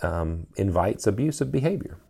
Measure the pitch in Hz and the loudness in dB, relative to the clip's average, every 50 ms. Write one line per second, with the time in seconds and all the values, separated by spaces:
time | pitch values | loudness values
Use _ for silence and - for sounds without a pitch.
0 | - 85 85 85 82 80 82 82 80 - - - 98 98 85 85 87 104 - - | -2 -2 0 0 0 0 -2 -4 -6 -6 -2 0 0 2 4 4 2 2 0 0
1 | - 107 98 117 143 156 - - 143 135 143 139 135 165 202 156 - - - - | 0 0 2 2 0 0 0 -2 -2 0 0 0 0 0 0 -2 -4 -8 -12 -16
2 | - _ | -20 _